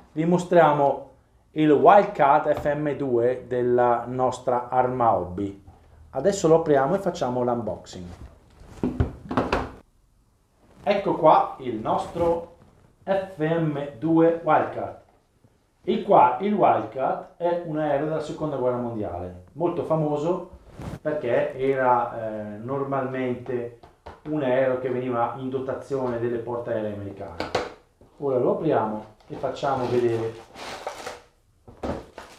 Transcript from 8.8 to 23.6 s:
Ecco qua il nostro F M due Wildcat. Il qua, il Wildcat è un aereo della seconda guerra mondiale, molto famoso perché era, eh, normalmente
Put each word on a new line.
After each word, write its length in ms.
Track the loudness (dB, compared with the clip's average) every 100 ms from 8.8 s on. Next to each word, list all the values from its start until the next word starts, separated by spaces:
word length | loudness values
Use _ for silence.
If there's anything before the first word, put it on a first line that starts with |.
| -6 -2 -4 -4 -6 -4 -2 -2 -4 -12 _ _ _ _ _ _ _ _ _ -8
Ecco 320 | 0 0 0 4
qua 400 | 6 6 4 -4
il 180 | -6 -6
nostro 760 | -2 -2 -4 -2 0 0 -4 -20 -20 _ _ _
F 340 | -4 -2 -2 -4
M 580 | 0 0 0 -2 -6 -6
due 420 | 2 6 6 4
Wildcat. 580 | 2 2 2 -6 -10 -12 _ _ _ _ _ _ _ _ -2
Il 180 | -2
qua, 340 | 4 6 6 4
il 120 | -2
Wildcat 800 | 2 4 4 -2 -4 -2 -2 -8 -4
è 260 | -2 -2 -4
un 140 | -4
aereo 260 | -2 -2 -2
della 160 | -4
seconda 360 | -6 -6 -6 -2
guerra 200 | -2 -2
mondiale, 680 | -4 -6 -6 -8 -10 -14 -18
molto 300 | -4 -4 -2 -2
famoso 640 | 0 0 -2 -2 -4 -6 -18 -20 -14 -12 -8
perché 560 | -6 -4 0 0 0 -2
era, 960 | -2 2 2 2 0 -6 -8 -8 -10
eh, 40 | -10
normalmente 1200 | -8 -6 -4 -4 -4 -4 -4 -6 -6 -6